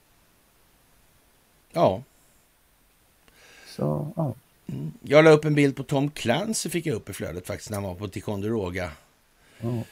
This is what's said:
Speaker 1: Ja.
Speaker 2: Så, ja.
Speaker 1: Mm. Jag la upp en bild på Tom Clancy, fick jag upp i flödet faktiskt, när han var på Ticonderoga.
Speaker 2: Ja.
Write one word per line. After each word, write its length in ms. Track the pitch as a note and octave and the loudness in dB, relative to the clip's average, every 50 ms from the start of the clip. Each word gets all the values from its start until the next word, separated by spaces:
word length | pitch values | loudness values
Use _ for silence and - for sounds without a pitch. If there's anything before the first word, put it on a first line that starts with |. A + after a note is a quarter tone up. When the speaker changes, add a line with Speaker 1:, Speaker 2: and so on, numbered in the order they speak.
| _ _ _ _ _ _ _ _ _ _ _ _ _ _ _ _ _ _ _ _ _ _ _ _ _ _ _ _ _ _ _ _ _ _ - | _ _ _ _ _ _ _ _ _ _ _ _ _ _ _ _ _ _ _ _ _ _ _ _ _ _ _ _ _ _ _ _ _ _ 0
Speaker 1:
Ja. 280 | E3 E3+ A#2 F#2 G#2+ C#3 - _ _ _ _ _ _ _ _ _ _ _ _ _ _ _ _ _ _ _ _ _ _ _ - - - - - - - - - | 2 4 4 4 2 -4 -12 _ _ _ _ _ _ _ _ _ _ _ _ _ _ _ _ _ _ _ _ _ _ _ -20 -20 -20 -20 -20 -20 -20 -20 -18
Speaker 2:
Så, 440 | - - - D3 D3+ D3 D3+ D3 - | -8 -4 -2 -2 -2 -2 -4 -6 -6
ja. 180 | - D#3+ C3+ - - - _ _ _ _ - | -4 -4 -4 -4 -8 -14 _ _ _ _ -12
Speaker 1:
Mm. 240 | C#3 C3 D3 D#3 - - | -10 -8 -8 -10 -10 -12
Jag 240 | - C3 C#3 D3+ D#3+ | -4 4 6 8 10
la 60 | D#3+ | 10
upp 140 | D#3 D3+ D3+ | 8 8 6
en 100 | D#3 D3+ | 4 2
bild 200 | D3 C#3+ C#3 C3 | 4 4 2 2
på 80 | - A#2+ | -2 -4
Tom 260 | - D3+ C3+ C#3+ D3 | -2 0 0 0 0
Clancy, 600 | - - - A2 A#2+ D#3 G#3 A3+ A3 - - F3+ | -2 -2 0 0 0 0 0 -2 -4 -4 -4 -4
fick 160 | - F3 E3 | -4 -4 -4
jag 100 | D#3+ B2 | -4 -4
upp 140 | G2+ - - | -4 -6 -8
i 40 | - | -10
flödet 340 | - G#2+ F2+ E2 F2+ - - | -8 -8 -8 -8 -8 -8 -8
faktiskt, 220 | G2+ F#2 - - | -8 -10 -8 -8
när 80 | G#2+ G2+ | -6 -6
han 60 | G2+ F#2+ | -6 -6
var 80 | F2+ | -6
på 120 | F2+ G#2 G2 | -8 -8 -8
Ticonderoga. 840 | - G#2 - - G#2 G2 G2 A2 A#2 A2 F#2+ F2+ F2+ F#2 F2+ E2 D2+ - - _ _ _ _ _ _ _ _ - - - | -8 -8 -6 -6 -6 -4 -2 -2 -2 -2 -2 -2 -4 -4 -6 -6 -8 -12 -20 _ _ _ _ _ _ _ _ -20 -14 -8
Speaker 2:
Ja. 80 | A2+ A#2 B2 A2+ A#2 - | -6 -4 -4 -4 -6 -8